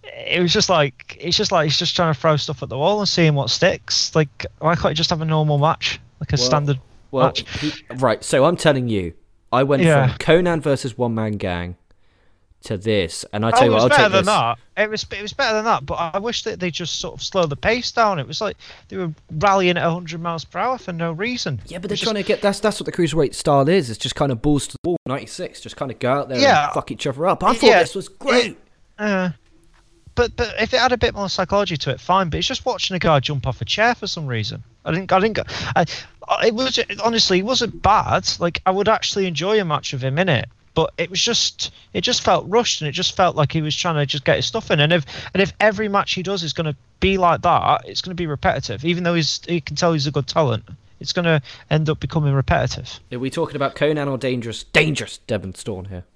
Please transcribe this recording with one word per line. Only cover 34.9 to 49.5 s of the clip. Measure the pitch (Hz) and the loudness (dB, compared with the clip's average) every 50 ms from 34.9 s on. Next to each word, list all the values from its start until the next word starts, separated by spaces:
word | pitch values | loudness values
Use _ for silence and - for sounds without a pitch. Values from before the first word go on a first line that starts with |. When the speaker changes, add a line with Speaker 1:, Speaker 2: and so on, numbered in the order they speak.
Speaker 1:
didn't, | 160 175 190 - | -4 -2 0 2
I | 180 190 | 2 4
didn't | 185 226 208 | 4 2 0
go, | - - - - - - - - | -2 -6 -6 -8 -8 -6 -2 0
I, | - 175 - - - - - _ - - - | 0 0 0 -2 -12 -14 -18 _ -20 -4 -4
I, | - - - 220 | -2 2 2 2
it | 214 | 2
was, | 220 262 269 - 240 - - 208 202 | 2 -2 -2 0 -2 -2 -4 -6 -2
honestly, | 202 233 233 226 214 - 190 180 | -2 0 2 2 2 2 2 2
it | 190 | 2
wasn't | 220 262 - 240 180 - - | 0 -2 -2 -2 -4 -6 0
bad. | - 185 208 202 - - 135 180 185 - - - | 2 4 4 4 2 2 -2 -2 0 -2 -4 -2
Like, | 175 175 160 - - | -4 -4 -4 0 0
I | 185 | 0
would | 185 196 202 208 | 0 2 2 2
actually | 220 190 - - - 208 196 | 0 0 0 -4 -2 -2 -2
enjoy | 185 165 139 165 196 220 214 | -2 -2 -4 -2 0 0 0
a | 196 | 0
match | 165 151 135 - - - | 0 -2 -4 -4 -6 -8
of | 131 127 | -4 -4
him | 135 135 156 | -2 0 0
in | 190 185 | 2 2
it. | 147 110 - - _ _ _ _ _ | 2 0 0 -6 _ _ _ _ _
But | 160 160 - - | 0 0 0 -2
it | - 170 165 | -6 -6 -4
was | 185 185 | -2 -2
just, | - 233 226 - - - - - - - - - - _ | -2 0 0 0 -2 -2 -4 -6 -10 -10 -10 -18 -20 _
it | - 196 | -6 -4
just | 175 - 247 - | -2 0 -2 0
felt | - - 190 - - 165 | 4 4 2 2 2 2
rushed, | 185 233 233 - - - | 0 0 2 2 -4 -4
and | 156 147 | -4 -6
it | |
just | 139 175 180 - - | -4 -2 -4 -4 0
felt | - 190 170 - | 2 2 2 4
like | 151 147 139 | 0 0 0
he | - 165 | 0 -2
was | 151 151 143 | -2 -2 -4
trying | - - 180 165 | -2 -2 -2 0
to | 147 143 | 0 0
just | 135 - 143 - | -2 -2 -2 2
get | - 143 | 2 2
his | - - | 2 0
stuff | - - 220 214 - | -4 -4 -6 -2 0
in. | 196 151 | 2 2
And | 147 151 | 4 4
if, | 175 175 143 - - - - - - | 2 0 0 -4 -12 -16 -16 -6 0
and | 185 | 0
if | 196 - - _ | 0 0 0 _
every | 208 214 208 196 220 214 | 2 2 2 2 -2 0
match | 202 202 - - - | 0 0 0 0 -4
he | 190 | -4
does | 175 185 202 190 | -4 -4 -4 -4
is | 165 151 135 | -4 -6 -6
gonna | - 165 156 143 _ _ _ _ _ | -4 -4 -6 -6 _ _ _ _ _
be | - 190 196 190 | 0 2 2 4
like | 180 170 160 139 | 4 4 2 4
that, | - 175 156 117 90 - 143 - - | 2 2 2 4 4 2 2 0 0
it's | - 98 - | -8 -10 -8
gonna | - 180 185 | -8 -8 -6
be | 165 175 | -6 -4
repetitive, | 156 147 - - 185 - 143 - - 113 120 139 | -4 -4 0 0 0 0 0 -4 -8 -10 -4 -2
even | 170 175 175 180 | -2 -2 0 0
though | 170 170 | 0 0
he's, | 170 156 139 - - - | 0 0 -2 -4 -6 -6
he | - | -4